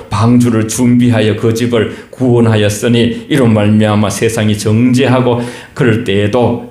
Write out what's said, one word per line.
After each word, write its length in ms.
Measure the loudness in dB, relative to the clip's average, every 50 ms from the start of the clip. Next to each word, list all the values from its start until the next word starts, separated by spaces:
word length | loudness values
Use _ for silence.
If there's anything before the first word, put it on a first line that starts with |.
| -10 -8
방주를 580 | -4 -2 0 2 2 2 2 2 0 0 -2 -2
준비하여 680 | -4 -2 0 2 2 2 2 2 2 2 0 0 -2 0
그 160 | -2 -2 -2
집을 420 | -2 -2 -2 0 -2 -2 -2 -6 -10 -16 -18
구원하였으니 1160 | -8 -4 -2 0 2 2 2 2 2 2 0 0 -2 -2 -2 0 0 2 0 0 -2 -6 -6 -4
이로 180 | 0 0 2 2
말미암아 600 | 2 2 2 2 2 2 2 2 2 0 0 -2
세상이 480 | -2 -2 -2 -2 -2 -2 -2 -2 -2 -2
정죄하고 840 | 0 0 0 2 2 2 2 2 2 2 2 2 2 0 0 -2 -4 -8 -10 -14 -18 -12 -6
그럴 300 | -2 0 0 0 0 -2
때에도 640 | -2 0 0 0 0 0 0 0 0 -2 -4 -8 -8